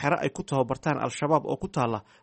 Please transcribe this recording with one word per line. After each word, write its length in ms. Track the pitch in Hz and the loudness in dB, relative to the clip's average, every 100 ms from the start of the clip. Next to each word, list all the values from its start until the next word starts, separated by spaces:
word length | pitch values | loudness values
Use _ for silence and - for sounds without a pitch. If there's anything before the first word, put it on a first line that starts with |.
xero 140 | 143 175 | 2 2
ay 80 | 143 | 0
ku 140 | - | -4
tababartaan 560 | - 139 123 131 156 139 | -2 0 0 0 -2 -2
Al-Shabaab 460 | 123 - 147 151 - | -2 -2 2 2 2
oo 100 | - | -4
ku 120 | 185 | -4
taalla 340 | - 120 110 - - | -2 0 -2 -6 -20